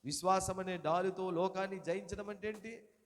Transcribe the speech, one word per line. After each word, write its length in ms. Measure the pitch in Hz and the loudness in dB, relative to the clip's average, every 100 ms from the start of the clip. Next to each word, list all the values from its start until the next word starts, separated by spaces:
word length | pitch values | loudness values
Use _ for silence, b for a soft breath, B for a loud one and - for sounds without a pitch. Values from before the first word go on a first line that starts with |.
విశ్వాసం 540 | 127 147 180 190 185 185 | -4 0 4 4 4 -2
అనే 180 | 185 180 | -2 0
డాలుతో 540 | 151 170 190 185 185 | 2 4 2 0 0
లోకాన్ని 480 | 170 185 190 196 190 | 2 2 2 -2 -4
జయించడం 500 | 165 185 202 202 208 | -2 -2 -2 -8 -6
అంటే 200 | 208 208 | -6 -6
ఏంటి? 400 | 214 208 226 - _ | -6 -10 -14 -18 _